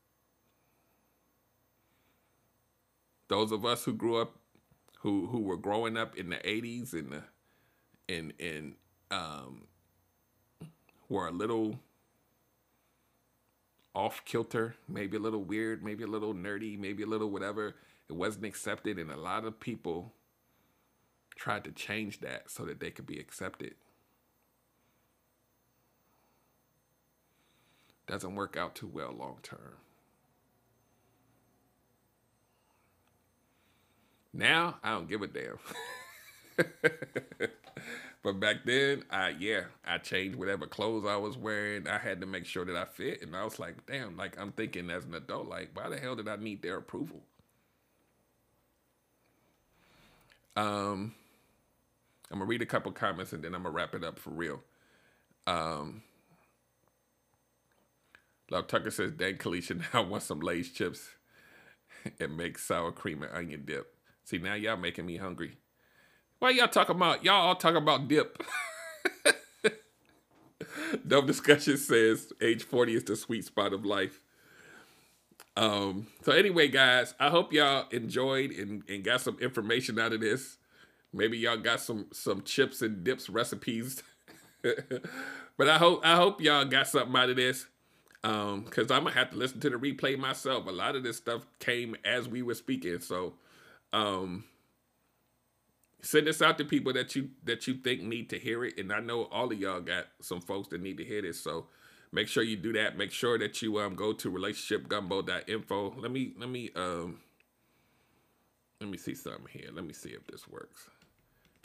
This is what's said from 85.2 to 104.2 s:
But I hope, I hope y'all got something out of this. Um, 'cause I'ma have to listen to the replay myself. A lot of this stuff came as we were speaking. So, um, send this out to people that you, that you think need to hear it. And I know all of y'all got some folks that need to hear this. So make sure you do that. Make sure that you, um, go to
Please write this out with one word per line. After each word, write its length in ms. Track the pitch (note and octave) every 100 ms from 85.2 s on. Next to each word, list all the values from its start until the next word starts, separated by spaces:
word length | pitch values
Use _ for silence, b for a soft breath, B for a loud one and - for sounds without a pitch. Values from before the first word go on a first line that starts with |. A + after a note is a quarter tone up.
| B B B -
But 120 | C#3+
I 80 | D#3
hope, 240 | E3+ D#3+
I 100 | D#3+
hope 260 | E3+ F#3 G3
y'all 240 | D3+ D3
got 220 | C#3 C3+ C3+
something 300 | C#3 A#2+ B2+
out 140 | B2+
of 60 | B2+
this. 300 | B2+ B2+ - _ _ b b b
Um, 420 | A2 G#2+ G#2 G2
'cause 280 | - - A2+
I'ma 180 | B2+ -
have 200 | B2+ B2
to 60 | -
listen 220 | B2+ -
to 100 | D3
the 60 | A#2+
replay 400 | C#3 C3 C#3 C3+
myself. 500 | C3+ C3 C3+ B2 F2+
A 20 |
lot 240 | F2+ A2
of 80 | C#3
this 140 | B2 A2
stuff 280 | - A#2 - -
came 380 | - A#2+ A#2+ A2
as 240 | - B2 B2
we 140 | A#2+
were 120 | A#2+
speaking. 460 | A2+ - C3 F2+ F2
So, 340 | - F2+ F2 - B B B B B
um, 520 | G#2+ G#2 F#2+ F#2 F#2 - b b _ _ _ _ _ _ _ _ _ _ _ _ _
send 260 | - D3+ D#3
this 140 | D#3+
out 180 | D#3+ D#3+
to 60 |
people 280 | C#3+ C#3+ C3
that 240 | B2+ B2+ C#3
you, 140 | C3+ -
that 220 | - A#2 -
you 80 |
think 280 | B2+ B2 A#2+
need 280 | G2 A#2 -
to 80 | F2+
hear 260 | - A#2
it. 140 | B2 -
And 140 | F#2+
I 80 | G#2
know 240 | A#2 A#2+
all 260 | G#2+ G#2 B2
of 80 | G#2+
y'all 220 | F#2+ F2+
got 260 | E2 F2+ - -
some 200 | - F2+
folks 280 | F2 G2 G2
that 120 | F2
need 160 | F#2+ F2
to 60 |
hear 180 | - G#2
this. 180 | F#2 E2
So 260 | D2+ E2 - B B B B
make 160 | E2 A2
sure 140 | C3
you 120 | A2+ G#2
do 160 | A2
that. 220 | G#2+ G#2+ -
Make 140 | G#2
sure 260 | - A#2+ A#2
that 220 | G#2+ -
you, 180 | A2 G#2
um, 160 | G#2 F#2
go 160 | G#2+
to 180 | A2